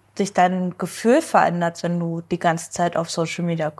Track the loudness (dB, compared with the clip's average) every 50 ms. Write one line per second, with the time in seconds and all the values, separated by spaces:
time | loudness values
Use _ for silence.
0 | _ _ -4 -4 -4 0 2 4 4 4 2 0 -2 -4 -4 -6 -6 -8 -6 0
1 | 2 4 4 4 4 4 4 4 4 4 2 0 -2 -2 -2 -4 -4 -2 -2 -2
2 | -2 -4 -4 -6 -6 -4 -4 0 2 2 0 0 -4 -6 -4 -2 -2 0 0 -2
3 | -4 -4 -2 -4 -4 -4 -4 -4 -2 -2 -2 -2 -2 -4 -6